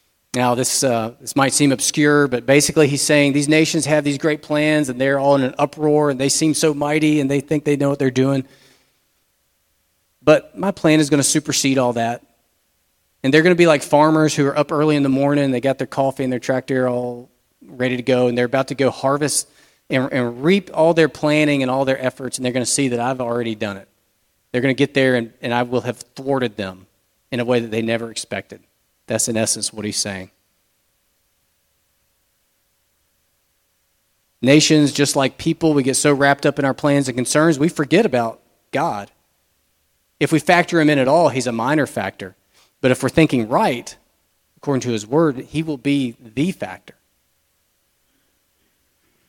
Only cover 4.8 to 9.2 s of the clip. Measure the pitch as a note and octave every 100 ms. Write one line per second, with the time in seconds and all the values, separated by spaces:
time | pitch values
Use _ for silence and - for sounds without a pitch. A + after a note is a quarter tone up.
4.8 | C#3+ B2 C3+ C#3 C#3 C#3+ B2+ - C#3+ -
5.8 | D3+ D3+ D3 C3 C#3 - D#3+ D3 D#3+ D3
6.8 | D3 D#3 D#3 D3+ C3+ C#3+ C#3 D3+ D3+ C#3+
7.8 | C#3 C#3 C3+ B2+ C3 C#3 C3 _ _ _
8.8 | _ _ _ _